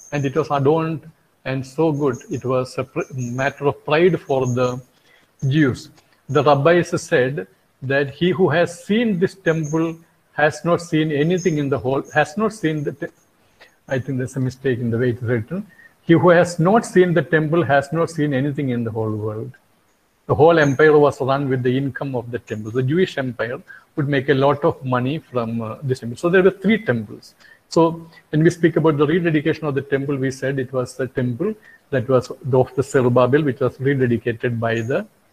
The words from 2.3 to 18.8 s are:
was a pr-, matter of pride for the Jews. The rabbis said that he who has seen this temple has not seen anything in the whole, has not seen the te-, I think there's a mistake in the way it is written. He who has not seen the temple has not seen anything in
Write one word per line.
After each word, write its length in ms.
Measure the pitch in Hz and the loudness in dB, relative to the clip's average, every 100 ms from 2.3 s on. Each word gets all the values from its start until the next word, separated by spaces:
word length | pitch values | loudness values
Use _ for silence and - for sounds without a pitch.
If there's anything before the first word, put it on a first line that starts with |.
| 139 123 | -6 -2
was 320 | 131 127 - | -2 -2 -6
a 80 | 131 | -8
pr-, 160 | - - 131 | -8 -8 -8
matter 500 | 120 127 135 - 143 | -8 -2 -4 -2 -4
of 160 | 135 | -4
pride 340 | - 151 180 160 | -2 2 4 2
for 240 | - 135 127 | -2 -2 0
the 360 | 123 123 127 - _ _ _ _ - 135 | 0 -2 -4 -14 _ _ _ _ -6 -2
Jews. 420 | 151 139 - - _ _ _ - | 2 2 0 -10 _ _ _ -2
The 140 | 143 | 2
rabbis 580 | 147 143 156 175 165 165 | 4 4 6 4 2 -4
said 460 | - 156 127 151 - _ _ _ | -2 0 0 -4 -10 _ _ _
that 300 | 127 139 143 | -2 -2 -2
he 180 | - 175 | -2 -2
who 180 | 180 180 | 2 2
has 360 | 156 170 - - | 2 0 -4 -2
seen 340 | 214 240 175 | 0 0 0
this 160 | 185 - | -2 -2
temple 600 | 165 160 147 160 165 165 _ _ _ | -2 -2 -2 -2 -2 -6 _ _ _
has 300 | - 151 147 | 0 0 0
not 180 | 165 165 | -2 -2
seen 300 | 165 156 156 | 0 -2 0
anything 460 | 143 156 185 180 151 | 0 0 0 0 -2
in 100 | 139 | -2
the 120 | 135 | -2
whole, 240 | 123 135 - | -2 -4 -2
has 240 | 151 147 - | -2 -2 -2
not 160 | 214 | -4
seen 300 | 214 156 156 | -2 -4 -4
the 80 | 151 | -6
te-, 140 | 143 165 _ _ _ _ _ - _ - | -8 -12 _ _ _ _ _ -20 _ -6
I 100 | 135 | -6
think 220 | 131 131 | -4 -6
there's 160 | 127 143 | -6 -4
a 40 | |
mistake 400 | 127 - 135 120 | -6 -4 -4 -2
in 120 | 120 | -2
the 60 | 113 | 0
way 100 | 127 | 0
it 80 | 113 | -2
is 60 | |
written. 420 | 113 120 107 180 - _ - _ | -2 -2 -2 -8 -10 _ -20 _
He 100 | - | 2
who 160 | 165 175 | 4 6
has 300 | 170 170 - | 6 4 2
not 260 | 165 226 - | 2 2 2
seen 280 | 180 180 | 2 4
the 100 | 165 | 2
temple 400 | 143 160 156 175 | 0 0 0 0
has 280 | 127 143 139 | 2 2 0
not 200 | 160 165 | -4 -4
seen 220 | - 147 | -2 -2
anything 360 | 131 143 143 135 | 0 -2 -4 -4
in 140 | 120 | -4